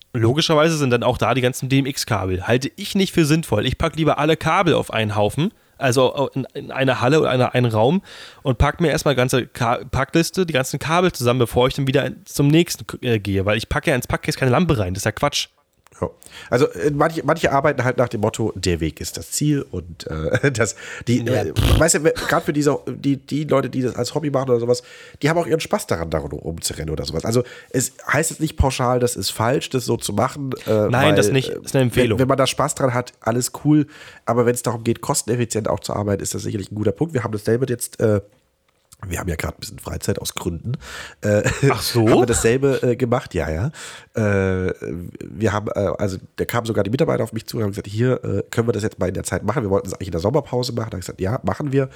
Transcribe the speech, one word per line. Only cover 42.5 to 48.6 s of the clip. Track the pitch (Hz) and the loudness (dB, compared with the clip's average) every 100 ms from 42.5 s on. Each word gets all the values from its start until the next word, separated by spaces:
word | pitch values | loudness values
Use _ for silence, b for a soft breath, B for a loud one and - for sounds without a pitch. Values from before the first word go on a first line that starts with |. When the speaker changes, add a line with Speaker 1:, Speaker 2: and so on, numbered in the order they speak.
| 127 139 131 | 4 2 2
Speaker 2:
äh, | 131 113 | 0 0
gemacht, | 123 123 - | 0 0 -2
ja, | 87 78 | -4 -2
ja. | 80 123 B B B B | -2 -2 B B B B
Äh, | - 107 101 95 92 92 - 53 78 87 - | -2 0 2 2 0 -2 -4 -6 -8 -10 -14
wir | 50 73 107 | -12 -2 0
haben, | 104 107 | 0 -2
äh, | - 98 - | 0 0 0
also | 101 92 - - | -4 -4 -10 -6
da | 90 | -4
kamen | 117 113 | -2 -2
sogar | 104 | -2
die | 98 | 0
Mitarbeiter | 123 156 127 | 0 0 0
auf | 117 | -2
mich | 110 - | -6 -8
zu | 127 | -4
und | |
haben | 107 | -4
gesagt, | 101 - | -4 -6
„Hier, | 104 123 127 | 0 0 0
äh, | - 98 - | -2 -4 -2
können | - | -2